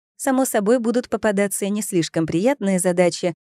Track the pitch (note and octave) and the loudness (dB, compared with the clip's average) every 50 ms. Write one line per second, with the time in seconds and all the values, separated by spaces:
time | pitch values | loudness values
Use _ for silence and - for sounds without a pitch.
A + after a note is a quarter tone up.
0 | _ _ _ - - C#4 C4 C4 C4+ - - A3 G3 G#3 B3 C4 A3 A#3+ A3+ B3 | _ _ _ -6 -2 0 2 2 0 0 0 0 2 2 2 2 2 0 0 0
1 | A#3 - - G#3 - G#3+ G3+ G3 G3+ G3 - - G#3 G3 G#3 G#3+ G#3+ - G3+ E3+ | -2 -2 -4 -2 0 0 0 0 0 -2 -2 -4 -4 -4 -4 -4 -4 -2 -2 -2
2 | D#3 - - E3 E3 D#3 - E3 G3+ B3+ F#3 - G3+ G3 F#3+ F3+ - F#3 F3 F3+ | -2 0 -2 -2 -2 0 -2 0 0 0 0 0 0 0 0 0 0 0 2 4
3 | F3+ F3 E3 - - F3 E3 - | 2 2 2 0 -4 -4 -6 -6